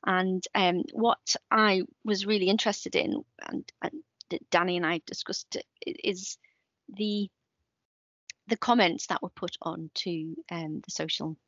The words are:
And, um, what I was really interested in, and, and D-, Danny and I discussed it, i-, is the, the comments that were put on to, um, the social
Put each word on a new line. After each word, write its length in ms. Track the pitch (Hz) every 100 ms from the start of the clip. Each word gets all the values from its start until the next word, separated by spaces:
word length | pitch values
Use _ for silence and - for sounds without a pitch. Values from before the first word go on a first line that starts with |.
| -
And, 380 | 185 185 185 - -
um, 280 | 185 180 -
what 460 | - 233 - - - _
I 340 | 220 214 190 - _
was 220 | 220 202 196
really 240 | 214 185
interested 460 | 214 - 202 - -
in, 280 | - 98 - - -
and, 160 | - - _
and 120 | - - - _ -
D-, 120 | - -
Danny 240 | 175 180 180
and 100 | 165
I 140 | 170 -
discussed 500 | - - - - -
it, 100 | - _ -
i-, 80 | -
is 340 | - 185 190 - _ _ _ _ -
the, 360 | 202 214 208 196 _ _ _ _ _ _ _ _ _ _ - -
the 100 | 226
comments 500 | - 240 185 165 -
that 140 | 165
were 80 | 180
put 260 | - 175 -
on 280 | 165 165 160 -
to, 400 | - 170 160 160 -
um, 300 | 170 160 151
the 80 | -
social 460 | - 160 - 160 160